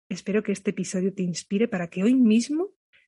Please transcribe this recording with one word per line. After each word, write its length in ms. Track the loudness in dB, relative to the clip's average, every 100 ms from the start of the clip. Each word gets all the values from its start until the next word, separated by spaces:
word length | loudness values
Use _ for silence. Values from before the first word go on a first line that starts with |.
| -14
Espero 340 | -12 -4 -2
que 80 | -2
este 200 | -4 -4
episodio 420 | -4 -4 -2 -2
te 100 | -2
inspire 440 | -4 -4 -4 -2 0
para 220 | -2 -6
que 140 | -2
hoy 100 | 2
mismo 560 | 4 6 4 2 -2 -4 _ _ _